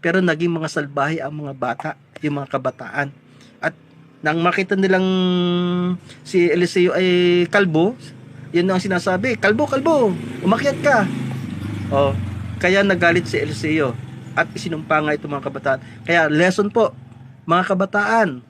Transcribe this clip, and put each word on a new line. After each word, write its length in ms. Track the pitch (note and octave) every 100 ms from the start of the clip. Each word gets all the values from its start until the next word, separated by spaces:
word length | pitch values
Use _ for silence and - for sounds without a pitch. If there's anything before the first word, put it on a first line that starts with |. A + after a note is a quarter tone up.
Pero 160 | E3+ F#3
naging 320 | F3+ D#3 E3+
mga 160 | E3
salbahe 560 | D#3 D#3 C#3+ C#3 C#3 D#3+
ang 240 | C#3 D3+
mga 80 | C#3+
bata, 360 | C3+ B2+ A#2+ D#3 - _ -
yung 160 | D3+ C#3+
mga 160 | C#3 C3+
kabataan. 560 | B2+ - A#2+ - C#3+ - - - - -
At 160 | D#3+ - - - - -
nang 160 | D3+ E3
makita 320 | E3+ G3 F#3
nilang 320 | G3 F#3+ F#3 F#3 F#3 F#3 F3+ F3+ F3 F3 F3+ F3+ F3+ - -
si 240 | - F#3 F3
Eliseo 480 | E3+ F3 F#3 F3 D#3
ay 480 | F#3 F3+ F3+ F3 F3
kalbo, 400 | G3+ F#3+ D#3+ F#3 B3+ - - - - -
yun 160 | E3+
ang 160 | F#3 F#3
sinasabi, 560 | F#3+ F3+ F#3+ F#3 B3 G#3+
"Kalbo, 320 | G3 A3 D4
kalbo, 400 | C4+ D4 D4+ A3 E3 D#3 -
umakyat 360 | F3 A3+ C#4 -
ka." 240 | C#4+ B3+ F#3 C3 - - - - - - -
Oh, 240 | C#3 C#3 C3+ - - - -
kaya 240 | F#3 G3
nagalit 480 | G3 F3+ E3+ F3 D3
si 80 | -
Eliseo 560 | D3 - D#3 D#3 C3+ A#2+ - - -
at 160 | - D#3+ -
isinumpa 480 | F3 D#3+ - D#3
nga 80 | D3+
itong 240 | D3 D3 C#3+
mga 80 |
kabataan. 340 | D3 C#3 C#3+ C3 - -
Kaya 240 | - E3+ D#3
lesson 400 | D3+ F3+ F3+ G#3
po, 240 | A#3 G#3 - - - - -
mga 240 | - F3 F#3
kabataan 720 | F#3+ G3 G3+ G#3 A3+ G3 B2+